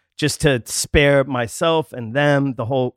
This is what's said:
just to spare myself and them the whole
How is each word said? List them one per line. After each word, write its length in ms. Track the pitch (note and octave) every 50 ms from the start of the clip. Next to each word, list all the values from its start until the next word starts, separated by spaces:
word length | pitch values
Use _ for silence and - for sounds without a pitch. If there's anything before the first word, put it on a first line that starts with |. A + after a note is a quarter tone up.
| _ _ _ -
just 220 | D3+ C#3+ - -
to 200 | - D3 C3+ A#2+ -
spare 580 | - - - - - - D#3+ C#3+ C#3+ C#3+ C#3 C3+
myself 720 | C#3+ C3+ B2 A#2+ G#2+ - - E3+ E3 E3 D#3+ D3 - -
and 220 | B2+ A#2 A2 A#2
them 380 | C#3 D3 D3 C#3+ C#3 C#3 C#3 A#2+
the 120 | - A#2
whole 300 | A2 C#3 C3 B2+ B2 -